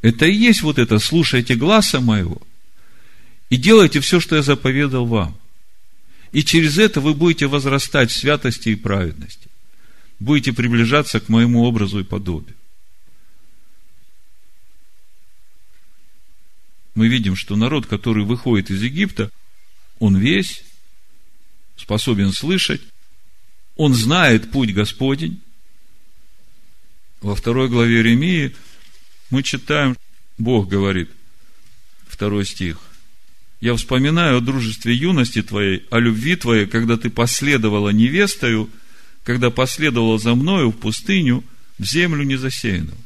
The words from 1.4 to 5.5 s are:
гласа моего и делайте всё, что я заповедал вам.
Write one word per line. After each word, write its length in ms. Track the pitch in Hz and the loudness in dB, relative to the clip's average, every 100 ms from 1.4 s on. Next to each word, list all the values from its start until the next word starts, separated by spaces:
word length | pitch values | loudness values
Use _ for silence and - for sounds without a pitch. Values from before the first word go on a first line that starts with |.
| 120 123 | 2 2
гласа 460 | 147 214 202 139 | 6 6 4 2
моего 400 | 120 107 87 - - - - - - - - - - - - | 2 2 0 -4 -10 -16 -14 -14 -14 -14 -14 -14 -14 -14 -2
и 60 | 127 | 2
делайте 460 | 151 220 170 147 | 8 10 10 6
всё, 180 | 131 175 | 4 2
что 160 | 165 156 | 4 2
я 60 | |
заповедал 640 | 143 139 131 131 143 127 120 | 4 2 2 2 0 0 2
вам. 320 | 113 92 - - | 2 0 -4 -12